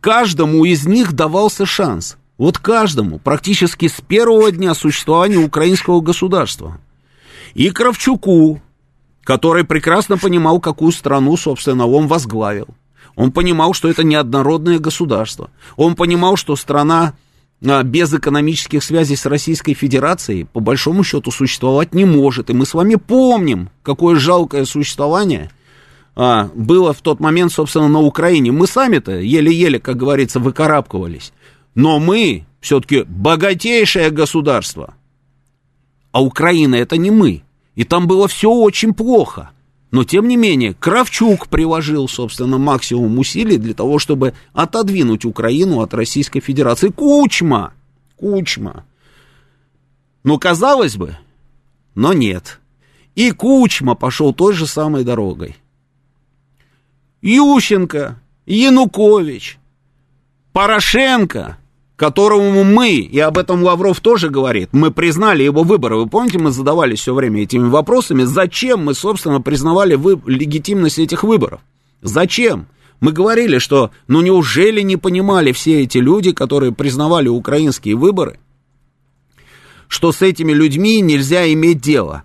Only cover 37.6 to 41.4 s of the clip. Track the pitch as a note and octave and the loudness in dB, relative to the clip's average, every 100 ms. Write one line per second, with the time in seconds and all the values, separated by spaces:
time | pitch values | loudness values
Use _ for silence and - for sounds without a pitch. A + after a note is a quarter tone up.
37.6 | _ - A#2 F3 F3 F#3+ G3 - G#3+ A#3+ | _ -6 -2 0 2 2 2 2 2 4
38.6 | A3 - A3 G#3+ A3+ A#3+ D#3 - C#2+ _ | 2 2 -2 -2 2 2 0 -6 -18 _
39.6 | _ _ _ B2+ B2 F3 A3+ B3 A3 D3 | _ _ _ -2 0 0 2 2 2 2
40.6 | A2+ F#2 - G#3 B3 - A3+ G3 | 0 -2 -2 0 -2 0 2 2